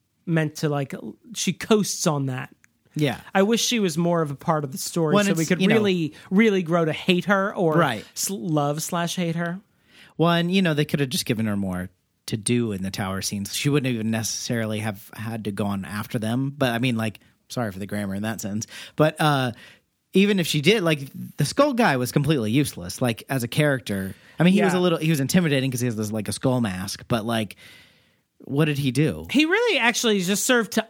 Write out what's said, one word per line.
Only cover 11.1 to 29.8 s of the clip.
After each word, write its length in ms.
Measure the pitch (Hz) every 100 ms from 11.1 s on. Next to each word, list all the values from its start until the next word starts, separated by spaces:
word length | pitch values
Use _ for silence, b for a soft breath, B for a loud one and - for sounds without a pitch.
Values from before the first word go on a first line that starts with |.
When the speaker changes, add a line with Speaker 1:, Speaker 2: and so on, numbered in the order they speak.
Speaker 2:
just 140 | 175
given 220 | - 113 110
her 100 | 101
more 340 | 95 90 90 - _ _ -
to 100 | 113
do 360 | 101 120 113
in 100 | 98
the 80 | 95
tower 320 | - 95 95
scenes. 320 | - 101 98
She 140 | - 147
wouldn't 260 | 147 131
even 160 | 117 110
necessarily 720 | 113 107 - - 120 110 107
have 300 | 110 98 -
had 300 | - 110 113
to 80 | 104
go 140 | 101 101
on 180 | 101
after 340 | 78 104 113 123
them. 340 | 110 123 139 143
But, 140 | 131
I 60 | 117
mean, 160 | 131 113
like, 240 | 110 - b b _
sorry 220 | 127 110
for 80 | 92
the 80 | 98
grammar 300 | 104 98 98
in 60 |
that 160 | 107 113
sentence. 260 | 101 107 - B B -
But, 180 | 151 -
uh, 320 | 151 139 123 - B B _ _ _
even 280 | 190 202 196
if 80 | 156
she 120 | 151
did, 220 | 143 226
like, 180 | 165 147 135 - 123 -
the 80 |
skull 300 | 147 - 294
guy 240 | 240 202 131
was 120 | 123
completely 400 | 160 143 151 107
useless, 500 | 135 135 - 90 -
like, 220 | 127 107 -
as 160 | 135
a 40 | 117
character. 640 | - 151 131 - 98 95 - B B
I 20 |
mean, 120 | 170
he 80 | 196
was 100 | 196
Speaker 1:
Yeah. 80 | 185
Speaker 2:
a 20 |
little, 160 | 180 165
he 120 | 156
was 100 | 151
intimidating 500 | 135 185 165 139 131
'cause 100 | 123
he 60 | 123
has 80 |
this, 160 | 107 104
like, 160 | 110 104
a 60 |
skull 280 | - 135 127
mask. 440 | 110 90 104 - -
But, 180 | 117
like, 300 | 110 113 101 - B B B B B B B _
what 260 | - 139
did 140 | 156 139
he 120 | 139
do? 380 | 127 151 78 82
Speaker 1:
He 140 | 277
really 340 | 311 403 480
actually 420 | 277